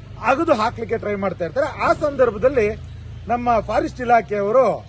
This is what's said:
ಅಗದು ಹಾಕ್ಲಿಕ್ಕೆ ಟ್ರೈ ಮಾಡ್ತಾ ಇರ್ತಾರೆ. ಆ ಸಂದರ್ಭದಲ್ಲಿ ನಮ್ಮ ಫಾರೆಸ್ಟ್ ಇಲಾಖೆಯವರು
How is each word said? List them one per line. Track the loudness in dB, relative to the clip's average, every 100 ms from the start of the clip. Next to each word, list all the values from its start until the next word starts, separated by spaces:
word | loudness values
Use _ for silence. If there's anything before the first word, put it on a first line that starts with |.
| -16 -6 0
ಅಗದು | 2 2
ಹಾಕ್ಲಿಕ್ಕೆ | 2 0 -2 -6 -4
ಟ್ರೈ | -4 -2
ಮಾಡ್ತಾ | -4 -4 -4
ಇರ್ತಾರೆ. | -2 -4
ಆ | -2 0
ಸಂದರ್ಭದಲ್ಲಿ | 0 0 2 2 4 2 2 0 -2 -10 -16 -14 -14 -4
ನಮ್ಮ | -2 2 0
ಫಾರೆಸ್ಟ್ | 2 -2 -2 -4
ಇಲಾಖೆಯವರು | 4 4 4 -2 2 4 4 2